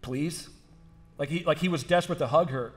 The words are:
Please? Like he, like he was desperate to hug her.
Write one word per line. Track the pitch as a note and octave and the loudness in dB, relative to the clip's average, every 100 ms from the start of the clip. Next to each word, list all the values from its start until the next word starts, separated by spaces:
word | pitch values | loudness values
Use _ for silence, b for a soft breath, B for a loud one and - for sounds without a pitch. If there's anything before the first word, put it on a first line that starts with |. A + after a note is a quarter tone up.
Please? | - C3 D#3 D#3+ - - - - - - - - | -6 -4 -4 -4 -14 -20 -20 -20 -20 -20 -20 -8
Like | C#3+ | -4
he, | E3+ | -2
like | E3+ D#3 | 0 0
he | F3+ | 2
was | E3 | 0
desperate | - F3 F3 D#3+ | 2 2 2 -2
to | C3+ | 2
hug | D3 E3+ | 2 2
her. | C3 A#2 | -2 -6